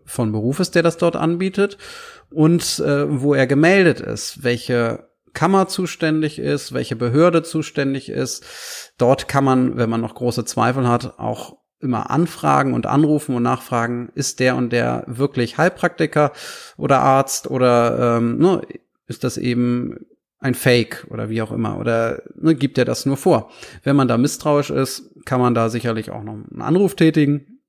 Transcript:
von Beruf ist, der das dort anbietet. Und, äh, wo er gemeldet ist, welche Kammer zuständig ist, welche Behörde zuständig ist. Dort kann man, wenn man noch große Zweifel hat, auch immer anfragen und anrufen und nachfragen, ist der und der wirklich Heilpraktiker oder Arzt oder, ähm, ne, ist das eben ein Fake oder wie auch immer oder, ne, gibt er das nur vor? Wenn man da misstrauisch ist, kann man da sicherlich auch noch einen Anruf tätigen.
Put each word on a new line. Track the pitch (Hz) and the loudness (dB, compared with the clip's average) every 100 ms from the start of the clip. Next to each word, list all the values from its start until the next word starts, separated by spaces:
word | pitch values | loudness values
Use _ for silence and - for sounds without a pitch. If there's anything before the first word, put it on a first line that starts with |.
von | - - 113 | -10 -4 -2
Beruf | 107 117 147 | 0 -2 -2
ist, | 180 | 2
der | 170 | 2
das | 165 160 | 2 2
dort | 170 - | -2 0
anbietet. | 160 170 190 190 202 - - - - - _ | -2 -2 -2 -2 -2 -4 -20 -20 -20 -20 _
Und, | - 156 170 - - | 2 4 4 0 -2
äh, | 147 143 147 | 0 0 0
wo | 139 143 | 0 2
er | 139 127 | 2 2
gemeldet | 143 165 196 175 120 | 4 4 6 4 2
ist, | - 110 - - | -4 -8 -8 -4
welche | 123 120 - 120 113 110 - _ _ | -2 -2 -2 0 0 -4 -12 _ _
Kammer | - 165 196 185 | -2 2 4 2
zuständig | - 180 - 160 156 151 - | -2 -6 -2 0 0 -2 -4
ist, | 143 143 - | -4 -4 -4
welche | 135 120 113 | -6 -6 -4
Behörde | 120 139 175 165 | 0 4 4 4
zuständig | 160 160 147 - 139 135 - | 0 -4 -4 -4 -2 -4 -6
ist. | - 131 - - - - - - - | -6 -6 -8 -14 -18 -14 -16 -16 0
Dort | 123 135 - | 2 2 0
kann | 135 | 0
man, | 135 131 127 120 | 2 2 2 0
wenn | 113 | -2
man | 113 | -2
noch | 113 | -6
große | - 123 120 | -4 -4 -2
Zweifel | 110 117 117 135 123 | -4 -2 0 0 0
hat, | 120 120 - | 0 -2 -8
auch | 113 113 - - _ _ | -6 -6 -12 -20 _ _
immer | 135 113 - | -4 -4 -2
anfragen | 143 175 - 147 139 135 | -2 -2 -2 0 2 2
und | 120 | -2
anrufen | - 139 151 151 - | 0 2 2 2 0
und | 123 | -2
nachfragen, | 120 127 - 120 117 120 117 | 0 -2 -2 -4 -2 -4 -8
ist | - 135 - | -6 -6 0
der | 127 127 | 0 0
und | 120 | 0
der | 117 120 120 - | 0 0 -2 -6
wirklich | 117 139 127 117 - | -4 -2 0 -2 0
Heilpraktiker | 175 180 175 - 151 151 143 - - - - - | 0 0 -4 -2 -2 2 0 -2 -16 -16 -20 -6
oder | 127 135 | 2 4
Arzt | 135 135 135 - - | 4 4 2 -4 -4
oder, | 127 123 120 117 120 120 117 | 0 4 4 2 2 0 2
ähm, | 117 117 | 0 2
ne, | 175 180 - - _ _ - | 2 2 -4 -16 _ _ -16
ist | - | -6
das | 127 - | -6 -4
eben | 123 120 120 120 127 120 - _ _ _ | -2 0 0 -2 -4 -10 -18 _ _ _
ein | 135 | -4
Fake | 120 131 123 110 - - | 0 2 2 2 -8 -12
oder | 113 110 | -10 -6
wie | 113 | -6
auch | 110 | -6
immer | 110 107 101 | -4 -4 -4
oder, | 117 117 113 - - | -2 0 -2 -4 -10
ne, | - 160 | -2 0
gibt | 143 135 - | 2 0 0
er | |
das | 123 117 139 | 0 0 -2
nur | 139 | 0
vor? | 190 127 - - - - | 2 2 0 -16 -20 -8
Wenn | 139 139 | 0 2
man | 127 | 4
da | 117 | 2
misstrauisch | 139 - 156 147 139 | 0 0 0 0 0
ist, | 143 135 - - - | -2 -2 -6 -16 -20
kann | - 127 | -4 2
man | 123 | 2
da | 113 113 | 2 0
sicherlich | 117 120 110 - | -2 -4 -4 -6
auch | 117 | -12
noch | 107 | -12
einen | 107 - - | -14 -14 -8
Anruf | - 175 190 - | 0 2 2 4
tätigen. | 160 156 143 147 - 240 | 2 4 2 0 -6 -20